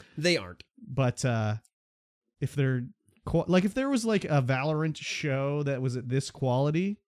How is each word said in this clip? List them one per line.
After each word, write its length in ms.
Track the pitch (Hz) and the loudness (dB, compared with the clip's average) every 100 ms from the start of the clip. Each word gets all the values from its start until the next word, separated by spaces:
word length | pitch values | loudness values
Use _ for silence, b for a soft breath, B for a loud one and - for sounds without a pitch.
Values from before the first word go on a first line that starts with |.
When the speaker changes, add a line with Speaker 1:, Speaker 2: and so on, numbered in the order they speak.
| B B | B B
Speaker 1:
They 220 | 170 160 | 0 0
aren't. 260 | 90 87 - - - | -2 -14 -20 -20 -8
Speaker 2:
But, 360 | 131 127 - | 0 0 2
uh, 320 | 131 113 107 107 - _ _ _ _ _ _ - | 0 0 0 -4 -8 _ _ _ _ _ _ -8
if 140 | 139 | -6
they're 320 | 143 135 127 120 - _ _ - | 0 0 0 -4 -12 _ _ -2
qu-, 180 | 165 170 | 0 4
like, 180 | 185 | 4
if 100 | 196 | 4
there 160 | 262 269 | 0 0
was, 140 | 262 226 | 0 2
like, 180 | 208 | 0
a 160 | 180 143 | 2 2
Valorant 560 | 127 127 147 156 160 147 | 2 2 0 0 0 -4
show 680 | - - 151 135 139 147 | -6 -4 -2 0 0 0
that 180 | 143 131 | -2 -2
was 140 | 131 123 | -2 -2
at 100 | 123 | -2
this 220 | 135 - | -2 -2
quality 680 | - 135 123 147 156 190 208 | -2 0 2 2 2 -2 -4